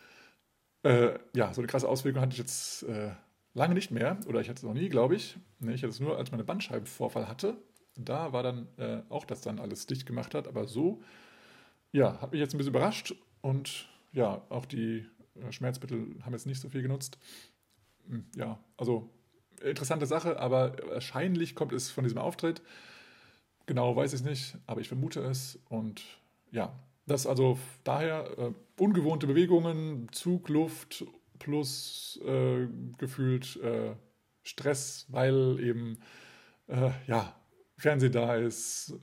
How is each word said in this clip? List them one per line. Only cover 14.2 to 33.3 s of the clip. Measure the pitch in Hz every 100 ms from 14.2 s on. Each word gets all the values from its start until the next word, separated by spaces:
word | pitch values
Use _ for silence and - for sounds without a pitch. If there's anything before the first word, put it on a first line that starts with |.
| 110 101 -
auch | 123 -
die, | 117 113 113 110 _ _ -
äh, | 120
Schmerzmittel | - 127 127 123 117 110 -
haben | 120
jetzt | 120 139
nicht | 131
so | 143
viel | 135
genutzt. | 131 135 - - - - - _ _ _ _ _ -
Hm, | 117 - 127
ja, | 113 110 _ -
also | 123 117 - _ _ _ _ -
interessante | 135 139 139 160 139
Sache, | 160 170 156
aber | 127 131 127 131 -
wahrscheinlich | 98 - 131 180 175 165 -
kommt | 147
es | 127 131
von | -
diesem | 127 110
Auftritt. | 135 - 165 165 - - - - - - - _ _ _ -
Genau | 127 123 123
weiß | 139
ich | 131
nicht, | 135 135 - - -
aber | 113
ich | 110
vermute | 127 135 -
es. | 131 131 - - -
Und | 113 110 104 - - _ _ _
ja, | 113 - - - _ -
das | 143 131
also | 131 131
f-, | 127 - -
daher, | - 139 160 160 - -
äh, | 120 104 - -
ungewohnte | 202 180 151 156 143
Bewegungen, | 143 180 170 165 160 156 143 117
Zugluft | - 175 180 175 151 160 - - - - - _ -
plus, | - 147 135 - - - - - -
äh, | 131 127 127 123 120 123 123
gefühlt, | 131 135 131